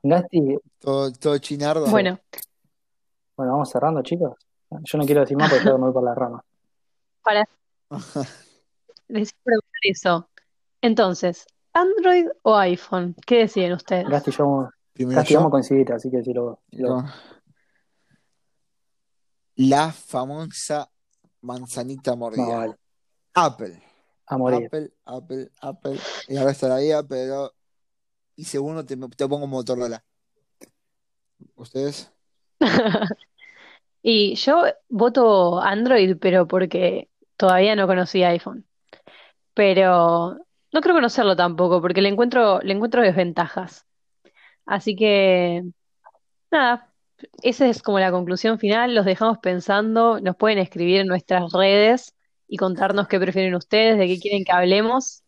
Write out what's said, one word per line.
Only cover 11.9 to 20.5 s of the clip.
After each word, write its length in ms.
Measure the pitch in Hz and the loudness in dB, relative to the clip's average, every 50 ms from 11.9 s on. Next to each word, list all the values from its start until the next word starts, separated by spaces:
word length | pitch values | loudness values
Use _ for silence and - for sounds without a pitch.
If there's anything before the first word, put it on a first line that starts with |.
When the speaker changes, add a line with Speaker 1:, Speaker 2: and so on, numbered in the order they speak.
| 415 440 339 370 359 359 339 - - _ | 0 2 2 4 4 4 2 -2 -6 _
Speaker 3:
o 140 | _ 226 220 | _ 2 4
iPhone? 600 | 202 190 180 175 180 - - 190 185 175 175 170 - - | 4 4 2 0 -4 -4 -6 -6 -4 -4 -6 -8 -12 -2
¿Qué 120 | - 240 233 | 2 2 4
deciden 340 | 226 214 - 202 180 175 | 4 2 0 -2 -2 -2
ustedes? 360 | 180 170 - - 190 180 170 - | -4 -6 -4 -4 -4 -4 -2 -2
Speaker 1:
Gasti, 220 | 143 160 - - | -2 -2 -2 -4
yo, 400 | 131 - 147 143 139 135 131 120 _ _ _ _ | -2 0 0 0 0 -2 -4 -6 _ _ _ _
Speaker 2:
Primero 240 | _ - 127 123 131 151 | _ -6 -4 0 0 0
Speaker 1:
Gasti, 140 | 143 - | 2 4
Speaker 2:
yo. 80 | 147 156 | 4 4
Speaker 1:
vamos 100 | 165 151 | 4 2
a 0 | |
coincidir, 420 | 143 135 127 - 135 135 131 120 | 2 0 0 2 2 2 2 0
así 160 | 120 113 113 127 | -2 -6 -6 -6
que 100 | 127 127 | -6 -4
si 100 | 117 127 | -4 -4
lo, 280 | 120 123 120 120 113 _ _ _ | -6 -6 -6 -8 -10 _ _ _
lo 180 | - 120 127 123 127 127 | -12 -6 -4 -4 -4 -4
Speaker 2:
No. 80 | 127 143 - - - - - _ _ _ _ _ _ _ _ _ _ _ _ _ _ _ _ _ _ _ _ _ _ _ _ _ _ _ _ _ _ _ _ _ _ _ _ _ _ _ _ _ _ _ _ | -6 -10 -14 -20 -20 -20 -20 _ _ _ _ _ _ _ _ _ _ _ _ _ _ _ _ _ _ _ _ _ _ _ _ _ _ _ _ _ _ _ _ _ _ _ _ _ _ _ _ _ _ _ _
La 340 | - 131 135 139 143 156 160 | 0 2 4 4 2 2 -2
famosa 1000 | 156 - - - - 127 131 135 147 156 160 156 | -6 -14 -18 -10 -8 -8 -8 -8 -10 -12 -14 -14